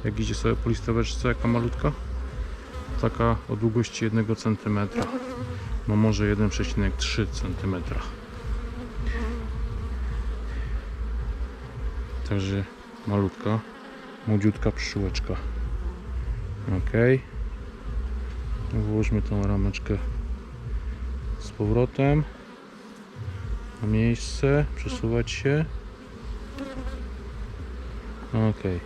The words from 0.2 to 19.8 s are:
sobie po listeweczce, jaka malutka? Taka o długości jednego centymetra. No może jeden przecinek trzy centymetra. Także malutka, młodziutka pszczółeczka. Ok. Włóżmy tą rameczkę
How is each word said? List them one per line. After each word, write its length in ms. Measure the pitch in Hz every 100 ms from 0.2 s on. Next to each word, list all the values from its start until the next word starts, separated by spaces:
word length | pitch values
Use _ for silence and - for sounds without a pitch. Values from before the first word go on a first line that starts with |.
| 110 98
sobie 200 | 113 110
po 140 | -
listeweczce, 580 | 113 - 113 113 - 123
jaka 200 | 117 113
malutka? 440 | 120 117 - 147 143 - - - - - - - - - -
Taka 340 | 117 - 117 113 -
o 60 | 107
długości 500 | 113 113 113 - 113
jednego 300 | 110 107 113
centymetra. 680 | 110 107 110 104 101 233 214 262 254 254 - - - - -
No 80 | 107
może 320 | 110 101 104
jeden 220 | 104 107
przecinek 460 | - 101 - 98 -
trzy 320 | - - 107
centymetra. 720 | - - 90 98 92 78 - - - - - - - - - 240 - 226 233 226 233 226 - - - - - - - - - - - - - - - - - - - - - - - - - - - -
Także 340 | 101 95 98 98 - - - -
malutka, 520 | 101 98 - 104 110 110 - - - - - -
młodziutka 440 | 107 104 104 -
pszczółeczka. 640 | - - - 98 - - - - - - - - - - - - - - - -
Ok. 540 | 95 - 110 120 131 - - - - - - - - - - - - - - -
Włóżmy 480 | 113 107 107 107 107
tą 220 | 104 104
rameczkę 540 | 98 101 98 -